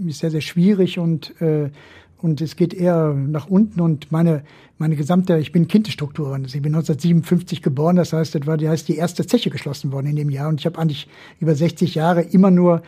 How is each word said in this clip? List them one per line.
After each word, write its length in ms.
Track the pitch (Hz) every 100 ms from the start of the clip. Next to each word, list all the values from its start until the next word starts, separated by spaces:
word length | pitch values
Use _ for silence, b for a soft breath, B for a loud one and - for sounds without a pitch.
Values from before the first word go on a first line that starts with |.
ist 140 | 180 139
sehr, 140 | 165
sehr 80 | 156
schwierig 580 | - 175 180 202 180 180
und, 420 | 170 165 - -
äh, 300 | 165 151 143 143 B B B _
und 180 | 165 151
es 160 | 160 -
geht 160 | 175
eher 400 | 190 175 170 156
nach 360 | 139 139 151 -
unten 320 | 190 220 170
und 320 | 165 147 -
meine, 300 | 165 170 151 B B B -
meine 180 | 156 147
gesamte, 420 | 143 180 185 165
ich 140 | 147
bin 160 | 175 165
Kind 180 | 214 214
des 80 |
Strukturwandels. 600 | - 143 - 139 135 135
Ich 80 | 143
bin 100 | 147
neunzehnhundertsiebenundfünfzig 880 | 156 165 147 175 170 165 175 180 160
geboren, 340 | - 139 160 180
das 160 | 165
heißt, 220 | 160 160
das 120 | 165 143
war 100 | 160
die, 120 | 156
heißt, 200 | 160 -
die 80 | 151
erste 300 | 170 - -
Zeche 240 | 240 -
geschlossen 420 | 143 - 139 143
worden 140 | 135 139
in 100 | 151
dem 140 | 147
Jahr 180 | 135 151
und 120 | 151
ich 60 | 170
habe 120 | 165
eigentlich 300 | 165 139 B B B -
über 140 | 160
sechzig 400 | 147 165 170 180
Jahre 280 | 156 160 175
immer 280 | 170 185 196
nur 320 | 180 175 170